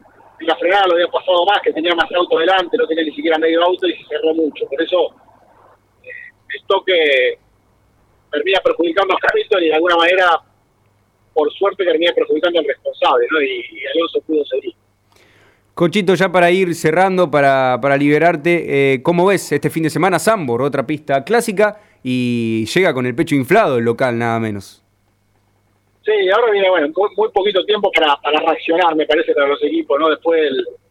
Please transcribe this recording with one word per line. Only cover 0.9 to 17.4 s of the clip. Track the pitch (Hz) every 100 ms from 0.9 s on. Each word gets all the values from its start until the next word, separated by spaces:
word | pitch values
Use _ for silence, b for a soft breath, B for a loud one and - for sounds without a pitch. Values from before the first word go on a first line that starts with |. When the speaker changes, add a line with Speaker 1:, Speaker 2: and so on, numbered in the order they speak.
Speaker 1:
había | - 170
pasado | 165 185 175 180
más, | 202
que | 160
tenía | 151 170 170
más | 156
auto | - 160 160
delante, | 175 190 170 160
no | 156
tenía | 160
ni | 151
siquiera | 143 160 156
medio | 165 165
auto | 175 180 180
y | 151
se | -
cerró | 151 160
mucho, | 160 156 - -
por | 139
eso, | 165 180 147 _ _ _ _ _ _ _ _ _
eh, | - - - _ -
el | - -
toque | 196 - 175 151 135 123 117 _ _ _ _ _ _ _ _ -
termina | 147 180 190
perjudicando | 175 160 170 196 - 170
a | -
Hamilton | 440 - 196
y | 160
de | 156
alguna | 175 170
manera, | 170 185 180 160 _ _ _ _ _ _ _ _ _
por | 156 147
suerte, | - 196 196
termina | 175 160 170
perjudicando | 165 151 151 180 170
al | 143
responsable, | - - 131 170 127 120
¿no? | 156
Y, | 135 123
y | 113 - 135 156
Alonso | 165 151
pudo | - 151 143
seguir. | 131 - - _ _ _ b b b b b _ -
Speaker 2:
Cochito, | 170 208 180
ya | 170 190
para | 180 175
ir | 185 180 165
cerrando, | 156 160 190 185 170
para, | 143